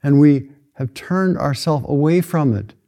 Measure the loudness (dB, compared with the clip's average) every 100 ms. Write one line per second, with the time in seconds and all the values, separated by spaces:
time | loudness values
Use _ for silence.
0 | 4 4 6 4 -2 -20 _ -10 -10 -10
1 | -6 -2 -2 -2 -4 -4 -2 -4 -2 0
2 | 2 0 0 -2 0 -2 -6 _